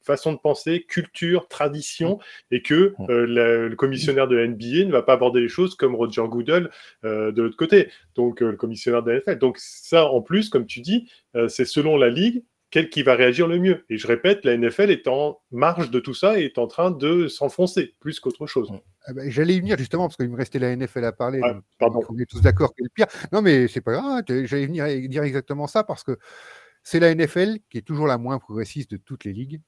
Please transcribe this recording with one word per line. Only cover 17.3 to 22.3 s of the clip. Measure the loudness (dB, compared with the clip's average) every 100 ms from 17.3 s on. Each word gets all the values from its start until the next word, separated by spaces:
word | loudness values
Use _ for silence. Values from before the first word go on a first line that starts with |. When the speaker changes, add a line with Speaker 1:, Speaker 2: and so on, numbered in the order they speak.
| -2 -4 0 0 0 -4 _
Speaker 1:
plus | -12 -6
qu'autre | -8 -8 -6
chose. | -4 -4
Speaker 2:
Mm. | -10 _ _ -16
Speaker 3:
Ah |
ben, | -10 -6
j'allais | 0 2 2
y |
venir | 0 -4
justement, | -2 -4 -4
parce | -4
qu'il | -6
me | -4
restait | -6 -2
la | -2
N | -2 -6
F | -4
L |
à | -6
parler, | -4 -4 -2
Speaker 1:
Ouais, | -2
Speaker 3:
donc | -4 _ _
Speaker 1:
pardon. | 0 0 -6
Speaker 3:
on | -8
est |
tous | -8